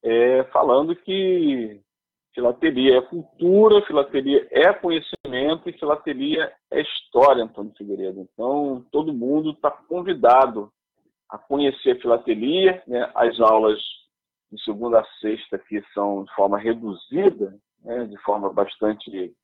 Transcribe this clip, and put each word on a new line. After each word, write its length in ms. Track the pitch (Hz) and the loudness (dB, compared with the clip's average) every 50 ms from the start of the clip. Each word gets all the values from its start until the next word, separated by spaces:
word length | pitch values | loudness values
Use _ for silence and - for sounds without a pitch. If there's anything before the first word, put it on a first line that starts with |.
| - | 0
é, 420 | 117 113 117 120 123 131 131 131 | 0 2 4 4 4 4 2 0
falando 500 | 131 - - 160 147 123 135 147 160 175 | 0 0 0 2 4 4 2 2 0 -4
que 840 | 175 _ - 190 196 190 190 185 175 165 147 139 127 113 110 104 101 _ _ _ _ _ _ _ _ _ _ _ | -8 _ -6 -4 -2 0 0 0 2 0 0 0 -2 -6 -8 -12 -18 _ _ _ _ _ _ _ _ _ _ _
filatelia 640 | - 123 120 120 - - 160 143 123 127 135 127 127 | -2 -2 -2 0 0 -2 -2 0 2 4 6 6 4
é 20 | |
cultura, 800 | 127 - - 175 156 _ _ _ 165 175 185 202 214 214 208 208 202 | 4 0 -12 -12 -12 _ _ _ 0 4 6 6 8 8 6 6 4
filatelia 600 | - 160 147 139 - - 139 131 139 143 139 - - | 2 0 -2 -2 0 -2 -4 -2 2 2 2 0 2
é 220 | - - 151 180 202 | 2 4 4 4 4
conhecimento 960 | - - 180 165 160 - - - - _ - 127 127 135 147 160 165 _ 180 | 2 -2 -4 -4 -4 -6 -8 -16 -16 _ -10 -6 -4 -2 -2 -2 -4 _ -14
e 40 | 165 | -12
filatelia 800 | _ - 147 151 151 - 156 143 127 135 147 156 160 156 135 - _ _ _ | _ -2 -2 -2 -2 -2 -10 -8 -6 -4 -4 -2 -4 -4 -6 -8 _ _ _
é 120 | - 139 151 | -4 -4 -4
história, 640 | - - - - _ _ 120 131 143 135 123 113 | -4 -8 -12 -14 _ _ 4 6 6 4 4 0
Antônio 280 | 107 _ - 104 107 101 | -6 _ -14 -14 -14 _
Figueiredo. 440 | _ 101 101 101 95 95 95 92 95 | _ -10 -10 -8 -8 -8 -10 -10 -12
Então, 640 | 92 _ _ - 113 123 139 147 147 139 135 127 123 _ | -16 _ _ -8 -6 -4 -4 -4 -4 -6 -6 -10 -12 _
todo 240 | - 147 156 156 147 | -6 -6 -4 -4 -6
mundo 400 | 123 117 127 143 156 156 156 147 | -6 -4 -2 -2 -2 -2 -4 -8
tá 160 | _ - 147 | _ -4 -4
convidado 1000 | - - _ _ 165 180 175 190 185 143 120 120 120 131 135 123 113 107 104 104 _ _ _ _ _ _ _ _ _ _ _ _ | -4 -4 _ _ -8 -8 -4 -6 -4 2 4 6 6 6 4 2 0 -8 -12 -12 _ _ _ _ _ _ _ _ _ _ _ _
a 100 | - 107 | -20 -20
conhecer 580 | _ _ 143 143 147 139 131 - - 135 123 | _ _ -2 0 0 0 -2 0 0 0 0
a 40 | 123 | 0
filatelia, 840 | - 123 117 117 - - 113 107 110 131 156 185 190 185 180 180 - | 2 0 0 0 0 -4 -4 -2 -2 -2 0 2 2 2 2 0 -8
né? 240 | - 123 120 120 - - | -8 -6 -6 -6 -6 0
As 260 | - 117 117 117 117 | 0 0 0 2 2
aulas 400 | 113 110 110 110 110 107 107 104 - - - - _ _ _ _ _ _ _ _ _ _ 104 | 2 4 4 4 4 2 0 0 -4 -14 -16 -18 _ _ _ _ _ _ _ _ _ _ -20
de 100 | 104 - | -14 -10
segunda 380 | - 107 101 117 120 113 113 | -10 -8 -6 -4 2 2 2
a 40 | 110 - - _ | 2 2 -16 _
sexta 360 | - 107 110 110 - _ - | -6 -6 -6 -6 -8 _ -12
aqui 260 | 95 - _ 107 104 101 _ _ | -12 -10 _ -10 -10 -10 _ _
são 300 | 107 101 101 101 98 95 | -4 -4 -4 -4 -6 -8
de 100 | - - | -10 -2
forma 240 | - 98 98 101 101 | 0 0 0 0 -2
reduzida, 1000 | 104 113 113 113 117 110 95 87 - _ 123 160 196 196 151 - 104 95 98 101 _ _ _ _ _ | -2 -4 -4 -4 -6 -12 -12 -12 -14 _ -4 0 0 0 0 0 -8 -8 -8 -18 _ _ _ _ _
né? 220 | - 117 123 120 | -10 -8 -8 -8
De 140 | 107 101 101 | -10 -12 -12
forma 340 | - - 104 104 98 98 95 | -4 -2 -2 -2 -2 -4 -2
bastante 840 | 101 101 - - _ 110 107 107 104 - - 101 95 90 87 _ _ | -2 -4 -4 -4 _ -4 -4 -4 -4 -12 -14 -10 -10 -10 -10 _ _